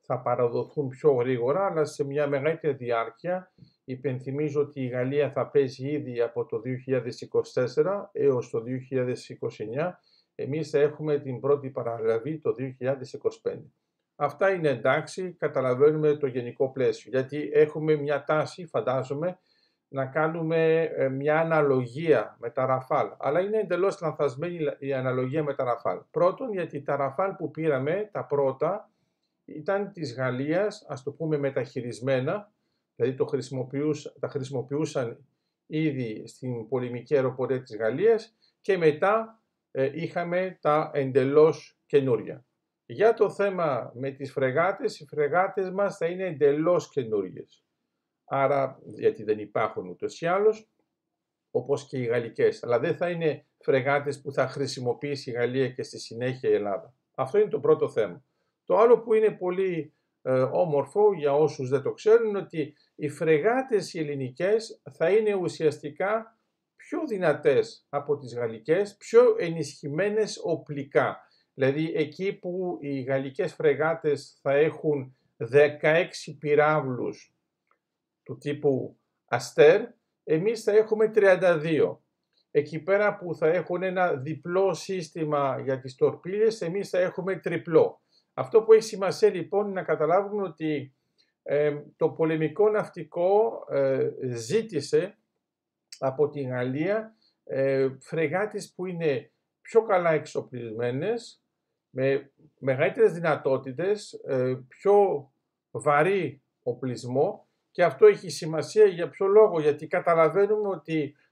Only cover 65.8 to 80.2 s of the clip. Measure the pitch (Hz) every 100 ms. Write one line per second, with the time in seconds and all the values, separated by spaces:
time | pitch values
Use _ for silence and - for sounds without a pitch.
65.8 | 147 151 190 220 220 _ _ _ _ _
66.8 | - 339 311 196 165 143 156 123 - -
67.8 | _ 143 147 135 127 120 117 110 - 175
68.8 | 202 - - 226 247 214 170 165 139 -
69.8 | 143 151 202 214 208 - 175 156 - 139
70.8 | 135 151 117 - _ _ _ - 131 147
71.8 | 160 160 147 - 196 - 180 180 180 165
72.8 | 143 139 127 135 135 135 139 - 156 139
73.8 | 160 160 151 135 - _ 139 139 156 151
74.8 | 160 143 131 - _ - 117 143 147 147
75.8 | 156 165 180 - - 151 151 147 151 156
76.8 | 135 120 104 - - _ _ _ _ _
77.8 | _ _ _ _ - 127 147 139 143 127
78.8 | 113 - _ _ - 120 - - 151 -
79.8 | 247 - _ _